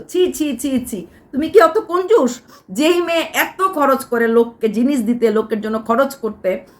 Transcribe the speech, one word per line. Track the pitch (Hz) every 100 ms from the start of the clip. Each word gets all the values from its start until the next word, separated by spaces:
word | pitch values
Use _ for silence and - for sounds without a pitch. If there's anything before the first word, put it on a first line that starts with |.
| -
ছি, | 359 330
ছি, | 254 302 233
ছি, | 285 262 -
ছি, | 190 170 - _
তুমি | 269 311
কি | 415
অত | 330 427
কঞ্জুস? | - 359 370 427 247 - - - -
যেই | 185 311 349
মেয়ে | 339 330 -
এত | 269 330 -
খরচ | - 302 277 247 -
করে | 233 226
লোককে | 233 233 - 220
জিনিস | 214 262 285
দিতে, | 214 240 226
লোকের | 214 220 214
জন্য | 214 220
খরচ | 220 240 269 -
করতে, | 214 - 185 214 -